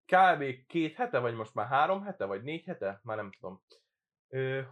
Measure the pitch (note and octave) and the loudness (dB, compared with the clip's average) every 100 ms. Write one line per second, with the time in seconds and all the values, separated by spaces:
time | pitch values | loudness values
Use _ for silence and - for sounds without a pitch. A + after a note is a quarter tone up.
0 | - F#3 F#3 D#3+ C#3 B2+ _ E3+ D#3 D#3 | 2 6 6 6 0 -6 _ -2 -2 -2
1 | A#3+ C3+ A#2+ A2+ A2 - G#2+ C3+ D#3+ F#3+ | -2 0 0 -2 -6 -4 0 2 2 2
2 | G3+ F#3 G2 G2 B2 E3 F3+ F3 G2 G2 | -4 -6 -4 -4 -6 -10 -8 -6 -6 -6
3 | A#2 G#2+ G2+ - F#2 F#2+ _ _ _ _ | -8 -6 -8 -10 -16 -16 _ _ _ _
4 | _ _ _ C3 C3 C3+ B2+ | _ _ _ -6 -4 -4 -8